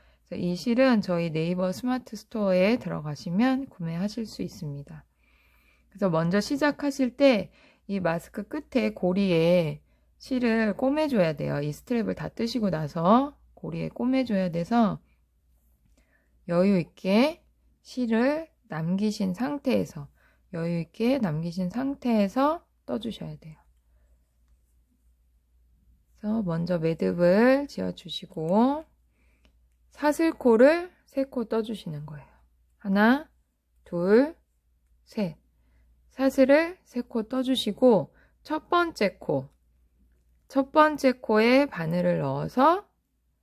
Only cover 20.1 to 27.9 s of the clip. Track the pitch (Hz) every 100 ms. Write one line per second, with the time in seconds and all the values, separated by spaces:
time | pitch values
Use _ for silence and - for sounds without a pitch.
20.1 | _ _ _ _ 165 170 170 160 - 233
21.1 | 269 190 151 170 175 180 226 269 277 247
22.1 | 220 196 254 285 339 - _ - 240 220
23.1 | - 160 151 160 151 _ _ _ _ _
24.1 | _ _ _ _ _ _ _ _ _ _
25.1 | _ _ _ _ _ _ _ _ _ _
26.1 | _ 214 226 180 165 170 175 160 160 185
27.1 | 175 175 196 247 269 285 - 185